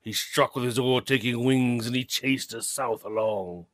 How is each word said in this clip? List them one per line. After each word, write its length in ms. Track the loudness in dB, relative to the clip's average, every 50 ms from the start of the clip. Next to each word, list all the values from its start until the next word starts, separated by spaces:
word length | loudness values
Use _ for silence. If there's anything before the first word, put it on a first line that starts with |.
He 120 | _ -4
struck 420 | -4 -4 -4 0 4 4 4 4 2
with 100 | -2 -2
his 140 | 0 0 0
o'ertaking 640 | 2 4 2 2 2 2 0 2 2 0 -2 0 2
wings, 420 | 4 4 4 4 2 2 0 -2
and 80 | -2 -4
he 100 | -4 -4
chased 500 | -2 -6 -4 0 0 0 0 -2 -8 -8
us 140 | -8 -6 -6
south 360 | -4 -4 -2 -2 -2 -4 -4
along. 640 | -6 -2 0 0 0 0 -2 -4 -6 -10 -12 -14 _